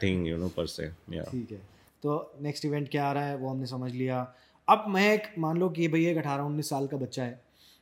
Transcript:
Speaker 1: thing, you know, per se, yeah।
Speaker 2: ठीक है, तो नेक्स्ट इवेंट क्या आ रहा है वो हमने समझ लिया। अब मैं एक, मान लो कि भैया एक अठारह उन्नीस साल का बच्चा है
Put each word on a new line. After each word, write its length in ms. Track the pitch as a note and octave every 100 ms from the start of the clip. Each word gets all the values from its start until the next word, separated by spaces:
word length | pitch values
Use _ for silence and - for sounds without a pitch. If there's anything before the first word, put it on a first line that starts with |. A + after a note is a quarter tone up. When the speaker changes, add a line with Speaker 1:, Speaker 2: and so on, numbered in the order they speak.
Speaker 1:
thing, 200 | G2 F#2 E2
you 140 | E2
know, 100 | F2+ F2
per 80 | D#2+
se, 500 | - D#2 E2 - E2
yeah। 160 | -
Speaker 2:
ठीक 200 | B2+ A2
है, 100 | G#2 G2 - - _
तो 360 | D3 D3+ - C#3
नेक्स्ट 220 | D3 C#3+
इवेंट 240 | D3+ D3 C#3
क्या 160 | D3
आ 80 | C#3
रहा 140 | C#3+ C#3+
है 100 | C#3
वो 120 | C3
हमने 180 | C3 B2+
समझ 260 | B2+ B2+
लिया। 420 | B2 C3 B2+ B2+ - - _ -
अब 160 | G#3+ G#3+
मैं 260 | F#3+ G#3
एक, 80 | G#3+ - -
मान 200 | D#3 E3+
लो 100 | F3+
कि 200 | D#3+ E3
भैया 220 | E3 E3+
एक 60 | D#3+
अठारह 260 | D3 C#3
उन्नीस 260 | D3 D3+ D3
साल 180 | C#3 C#3
का 100 | C#3+
बच्चा 280 | B2 C3
है 180 | B2 A#2+ _ _ - _